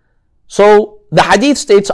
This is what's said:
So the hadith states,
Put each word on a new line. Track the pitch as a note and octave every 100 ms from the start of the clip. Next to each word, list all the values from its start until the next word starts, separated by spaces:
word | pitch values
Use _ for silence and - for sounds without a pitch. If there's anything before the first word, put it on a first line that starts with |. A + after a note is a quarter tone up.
| _ _ _ _ _
So | - G#3 G#3 G#3+ - -
the | D#3+
hadith | E3+ G3 C4+ C4+
states, | - G3+ G3+